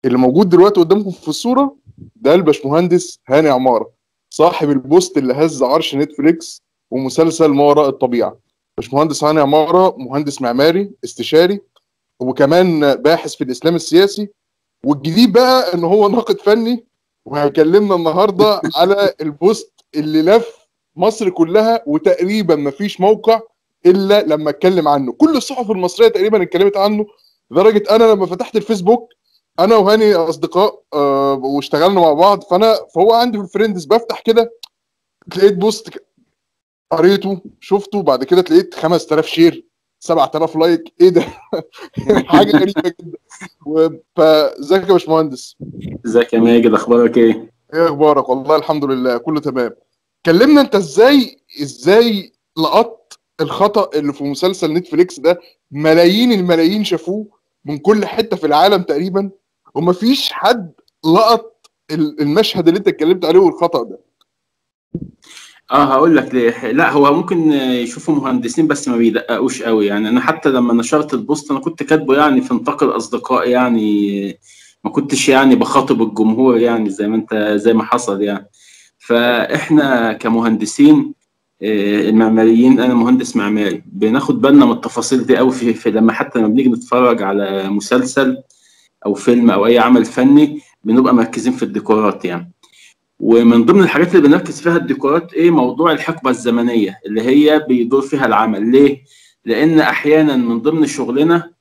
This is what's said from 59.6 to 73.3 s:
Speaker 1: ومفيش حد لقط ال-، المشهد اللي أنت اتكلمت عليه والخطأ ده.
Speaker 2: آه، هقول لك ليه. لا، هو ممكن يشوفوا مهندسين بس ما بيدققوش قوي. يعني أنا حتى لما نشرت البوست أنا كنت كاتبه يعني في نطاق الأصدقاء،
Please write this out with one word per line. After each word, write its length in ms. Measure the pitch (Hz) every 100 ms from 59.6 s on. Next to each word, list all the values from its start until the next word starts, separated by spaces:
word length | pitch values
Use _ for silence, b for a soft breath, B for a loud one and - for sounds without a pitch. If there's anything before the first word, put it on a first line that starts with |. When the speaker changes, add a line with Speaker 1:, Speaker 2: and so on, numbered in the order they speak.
| _
Speaker 1:
ومفيش 580 | - 170 180 220 277 -
حد 400 | - 202 240 175 _ _ _
لقط 600 | 156 180 226 226 - _ _ _ _
ال-، 300 | 156 151 151
المشهد 460 | 147 165 214 180 165
اللي 100 | 180
أنت 100 | 196
اتكلمت 360 | - 156 185
عليه 140 | 160 180
والخطأ 420 | 180 135 170 160
ده. 160 | 113 - _ _ _ _ _ _ _ _ _ - - _ B B B B _
Speaker 2:
آه، 140 | 135
هقول 320 | 139 135 165 151
لك 180 | 123
ليه. 360 | 127 117 117 120
لا، 180 | 131 165
هو 240 | 143 143
ممكن 380 | 151 175 180 156
يشوفوا 640 | 143 131 127 117 156 -
مهندسين 520 | 147 135 123 113 165 156
بس 220 | 139 135
ما 80 | 120
بيدققوش 680 | 113 107 - 110 123 -
قوي. 240 | 113 110 101
يعني 220 | 104 107
أنا 120 | 123
حتى 280 | 127 160 151
لما 260 | 131 120
نشرت 400 | 117 117 156 151
البوست 360 | 127 107 151 -
أنا 100 | 139
كنت 220 | 165 165
كاتبه 340 | 139 160 131 139
يعني 240 | 151 131
في 140 | -
نطاق 280 | 120 131 143
الأصدقاء، 680 | 143 113 113 120 -